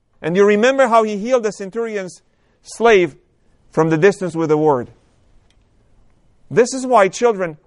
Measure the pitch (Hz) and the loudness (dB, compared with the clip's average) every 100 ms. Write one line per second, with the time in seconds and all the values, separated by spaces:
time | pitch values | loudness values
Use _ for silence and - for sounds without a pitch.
0 | _ _ 156 185 202 208 247 269 247 226 | _ _ -4 2 2 2 2 2 2 2
1 | 220 202 233 254 214 190 190 226 226 208 | 0 -4 -2 -2 -2 -8 -10 -8 -8 -8
2 | 180 - _ _ _ _ - - 226 202 | -10 -16 _ _ _ _ -18 -2 2 2
3 | 165 - _ _ _ _ _ - 160 160 | 0 -6 _ _ _ _ _ -2 0 2
4 | 196 196 180 160 160 151 156 131 110 _ | 2 0 -6 -4 -2 0 2 0 -4 _
5 | _ _ _ _ _ _ _ _ _ _ | _ _ _ _ _ _ _ _ _ _
6 | _ _ _ _ - 147 240 262 254 226 | _ _ _ _ -6 0 0 -2 0 2
7 | 196 - 240 196 175 151 | 2 0 -2 0 -6 -8